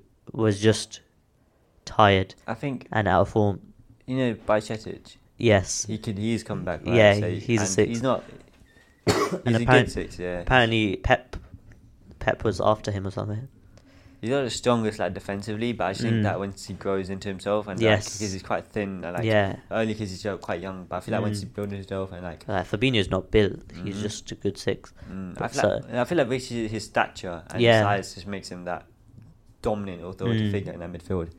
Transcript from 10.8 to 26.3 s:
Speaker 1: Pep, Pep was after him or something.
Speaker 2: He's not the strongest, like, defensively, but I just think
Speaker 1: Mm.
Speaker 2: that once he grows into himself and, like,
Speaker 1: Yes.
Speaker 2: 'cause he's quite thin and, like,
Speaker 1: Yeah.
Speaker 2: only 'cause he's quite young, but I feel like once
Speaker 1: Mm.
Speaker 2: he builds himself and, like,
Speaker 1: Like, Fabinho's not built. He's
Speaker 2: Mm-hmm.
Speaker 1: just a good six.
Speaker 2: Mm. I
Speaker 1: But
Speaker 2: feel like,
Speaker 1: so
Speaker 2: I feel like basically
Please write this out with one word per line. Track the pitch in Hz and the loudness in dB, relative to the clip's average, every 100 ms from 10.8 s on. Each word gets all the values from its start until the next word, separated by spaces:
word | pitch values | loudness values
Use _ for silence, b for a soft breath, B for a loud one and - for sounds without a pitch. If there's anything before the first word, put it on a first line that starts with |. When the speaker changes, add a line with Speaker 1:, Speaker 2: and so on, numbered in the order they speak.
| 107 92 | 2 0
Speaker 1:
Pep, | - 127 - - - - - - - _ - - | 2 2 0 -16 -16 -20 -20 -20 -20 _ -20 -6
Pep | - - | -2 -2
was | 113 95 | -2 0
after | 104 107 - | 0 0 -2
him | 101 95 | -6 -6
or | |
something. | 101 104 104 135 - - - b b b b | -6 -6 -6 -10 -16 -20 -20 b b b b
Speaker 2:
He's | 110 | -4
not | 139 | -2
the | 127 | -2
strongest, | - 123 120 110 104 | -2 2 2 2 -2
like, | 92 92 | -4 -4
defensively, | - 101 110 107 120 | -6 -6 -6 -4 -4
but | 110 87 | -2 -2
I | |
just | 78 | -2
think | 117 113 | 0 2
Speaker 1:
Mm. | |
Speaker 2:
that | 104 87 | 2 0
once | 98 98 - | -4 -8 -12
he | 90 | -6
grows | 98 95 92 | -2 -2 -2
into | 98 104 | -6 -8
himself | 95 101 104 104 | -6 -2 -2 -2
and, | 98 | 0
like, | |
Speaker 1:
Yes. | 110 101 - 104 | 4 4 2 -6
Speaker 2:
'cause | 107 | -6
he's | 92 | -6
quite | - 95 - | -4 -4 -4
thin | 110 101 95 | -6 -4 -6
and, | 85 92 | -6 -2
like, | 113 | 2
Speaker 1:
Yeah. | 107 98 - - | 4 2 -2 -4
Speaker 2:
only | 107 110 107 | -2 -2 -2
'cause | 104 | -6
he's | 92 104 92 | -6 -6 -6
quite | - 90 | -6 -6
young, | 95 95 87 | -6 -10 -8
but | 90 | -8
I | |
feel | - | -4
like | 107 | -2
once | 101 104 | -2 -4
Speaker 1:
Mm. | |
Speaker 2:
he | 98 | -6
builds | - 104 | -8 -6
himself | 101 95 95 95 | -8 -6 -6 -6
and, | 90 | -8
like, | 90 80 - | -10 -10 -4
Speaker 1:
Like, | 98 87 | -4 -2
Fabinho's | 104 131 117 92 | 0 2 2 2
not | 92 - | -2 2
built. | 110 101 - - 87 | 4 4 0 -12 -10
He's | 92 98 | -8 -6
Speaker 2:
Mm-hmm. | |
Speaker 1:
just | 104 - - | -6 -8 -12
a | - | -6
good | 101 95 | -6 -4
six. | - - - - - | -4 -4 -8 -20 -14
Speaker 2:
Mm. | 92 92 | -12 -10
I | - | -6
Speaker 1:
But | 113 | -6
Speaker 2:
feel | 139 104 | 0 2
like, | - - | 2 -2
Speaker 1:
so | 120 | -2
Speaker 2:
I | |
feel | 123 170 | 0 2
like | |
basically | 120 | 0